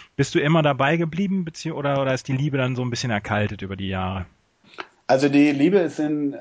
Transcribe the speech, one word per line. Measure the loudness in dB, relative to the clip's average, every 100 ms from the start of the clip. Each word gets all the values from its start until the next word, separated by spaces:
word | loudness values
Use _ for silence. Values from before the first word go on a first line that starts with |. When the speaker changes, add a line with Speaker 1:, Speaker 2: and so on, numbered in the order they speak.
| -8
Speaker 1:
Bist | -2 0 2
du |
immer | 4 4
dabei | 4 2 2 2
geblieben, | 0 -2 -2 -2
bezieh-, | -4 -8 -8
oder, | -4 -2 0
oder | 0
ist | -2 -2
die | -2
Liebe | 0 0
dann | 0 -2
so |
ein | -4
bisschen | -4 -2
erkaltet | -2 -2 -2 -2 -4
über | -8
die | -8 -6
Jahre? | -4 -4 -6 -10 _ _ _ _ -18 -18 _ 0
Speaker 2:
Also | 2 4
die | 4 4
Liebe | 4 4 4
ist | 2 -2
in, | -4 -2 -4 -6